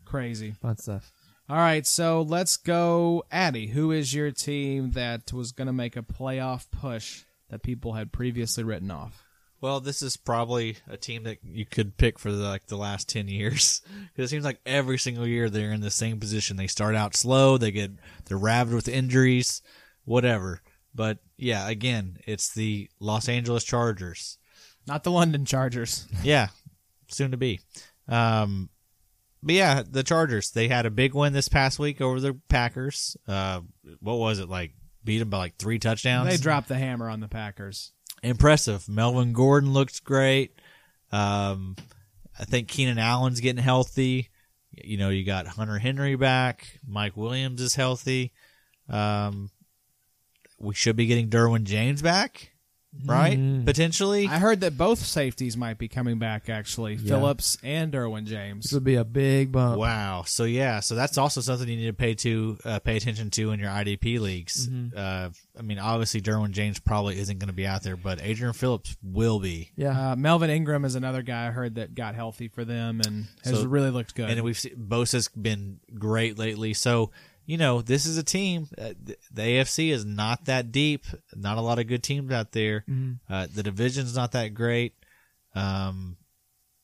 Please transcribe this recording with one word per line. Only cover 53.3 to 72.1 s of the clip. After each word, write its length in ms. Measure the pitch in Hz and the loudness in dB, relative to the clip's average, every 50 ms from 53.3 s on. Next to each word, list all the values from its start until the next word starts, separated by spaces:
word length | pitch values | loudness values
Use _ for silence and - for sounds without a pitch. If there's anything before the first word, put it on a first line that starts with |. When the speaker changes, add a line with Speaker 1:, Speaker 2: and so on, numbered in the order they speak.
| 135 135 | 6 4
Speaker 2:
Mm. 260 | 135 135 135 131 117 | 4 2 2 2 4
Speaker 3:
Potentially. 600 | 113 123 147 165 165 165 - 196 196 208 208 202 | 2 4 4 4 2 2 2 2 2 4 4 2
Speaker 1:
I 120 | 190 151 165 | 2 2 4
heard 220 | 190 220 226 190 | 4 6 4 4
that 160 | 190 175 147 | 2 0 2
both 220 | 131 165 208 233 - | 2 4 4 4 2
safeties 580 | - - - 160 143 131 117 - 131 123 110 | 0 -2 0 0 0 0 0 -2 -4 -4 -2
might 220 | 120 123 113 113 110 | -4 -4 -4 -4 -6
be 100 | 117 110 | -6 -6
coming 300 | - 127 123 120 117 113 | -4 -2 0 0 0 0
back, 320 | 117 113 107 107 - - | 0 -2 -2 -4 -4 -4
actually, 460 | 113 107 104 - - - 113 107 104 | -6 -6 -6 -6 -6 -4 -4 -4 -4
Speaker 2:
Yeah. 200 | 107 107 104 143 | -2 0 2 2
Speaker 1:
Phillips 400 | 135 139 143 143 - - - - - - | 4 4 2 2 0 0 -2 -2 -2 -4
and 280 | 127 147 160 160 160 | -4 -2 -2 -2 -2
Derwin 360 | 139 135 120 113 107 107 107 | -2 -2 -2 -2 -4 -4 -6
James. 380 | 107 110 104 101 101 101 101 110 | -6 -6 -8 -8 -8 -10 -8 -6
Speaker 2:
This 80 | - 139 | -2 -2
would 100 | 143 131 | 0 2
be 120 | 135 131 | 4 4
a 80 | 120 113 | 4 2
big 480 | 110 117 139 135 135 135 135 139 131 131 | 2 0 2 2 4 4 4 2 2 2
bump. 260 | 131 123 123 117 107 | 2 4 4 2 2
Speaker 3:
Wow. 460 | 110 117 113 107 104 98 95 90 90 | 2 0 0 0 -2 -2 -4 -4 -4
So, 180 | - - - 117 | -4 -2 0 0
yeah, 360 | 113 117 127 135 131 113 104 | 0 0 0 0 0 0 -2
so 140 | - - 117 | -2 -2 -2
that's 220 | 113 131 147 - | 0 -2 0 0
also 240 | 143 135 147 - 131 | 2 0 2 0 -2
something 260 | 117 123 127 123 127 | -2 -2 -2 -2 -2
you 100 | 120 117 | -4 -4
need 100 | 113 113 | -4 -2
to 60 | 113 107 | -4 -2
pay 200 | - 123 117 113 | 0 0 0 0
to, 420 | 104 - 120 113 110 110 110 107 95 - | 0 0 0 0 2 0 -2 -4 -6 -6
uh, 120 | 113 110 101 | -4 -4 -2
pay 180 | - 120 113 110 | 0 0 0 0
attention 320 | 104 123 110 107 113 104 | 0 -2 -2 -4 -4 -2
to 220 | - - 110 107 107 | -2 0 0 0 -2
in 80 | 104 | -2
your 100 | 101 101 | -2 -2
I 140 | 98 104 104 | -2 -2 -2
D 120 | 104 101 | -2 -2
P 220 | 95 - 120 120 120 | -2 0 0 0 0
leagues. 500 | 107 98 92 87 85 - - - 131 120 | 0 -2 -2 -4 -6 -6 -6 -4 -4 -4
Speaker 2:
Mm-hmm. 260 | 127 123 123 120 127 | -4 -6 -6 -6 -6
Speaker 3:
Uh, 360 | 98 98 95 95 92 92 90 85 - _ _ - - | -6 -4 -4 -4 -4 -4 -6 -10 -12 _ _ -16 -12
I 40 | 113 | -8
mean, 160 | 107 104 101 | -8 -6 -4
obviously, 420 | 98 110 117 113 113 - - 208 | -2 -2 0 0 0 -2 -2 -2
Derwin 300 | 190 107 107 107 107 104 | 0 0 0 2 0 0
James 280 | 92 104 104 104 98 - | 0 -2 -2 -2 -2 -2
probably 400 | - - 110 104 101 101 92 98 | -2 0 0 0 0 -2 -2 -4
isn't 200 | 101 95 101 92 | -4 -6 -6 -6
gonna 160 | 98 98 92 | -6 -6 -4
be 120 | 92 95 | -4 -2
out 160 | 95 95 95 - | -2 -2 -4 -4
there, 140 | 95 92 | -6 -6
but 240 | 87 90 98 92 82 | -6 -4 -4 -4 -4
Adrian 320 | 76 104 110 110 123 120 113 | -4 -4 -4 -2 -2 -4 -4
Phillips 420 | - 127 127 123 107 - - - - - | 0 0 0 0 0 -2 -8 -12 -10 -10
will 380 | 95 92 110 113 117 110 104 | -6 0 2 2 2 2 2
be. 300 | 95 92 85 82 82 - _ | 0 -2 -4 -6 -10 -10 _
Speaker 2:
Yeah. 360 | - 143 139 135 131 135 131 127 | -4 -2 0 0 0 0 0 -2
Speaker 1:
Uh, 40 | |
Melvin 340 | 123 139 156 170 170 165 156 | 0 2 4 4 4 4 2
Ingram 340 | 151 160 160 147 151 143 143 | 0 0 0 0 0 0 0
is 100 | 135 127 | 0 -2
another 280 | 127 127 131 131 131 123 | -2 -4 -4 -4 -6 -6
guy 240 | 123 123 117 117 | -6 -6 -4 -4
I 40 | 117 117 | -4 -4
heard 240 | 127 127 120 110 | -4 -4 -6 -6
that 180 | 120 110 - - | -6 -8 -8 -8
got 200 | 123 117 107 | -8 -8 -6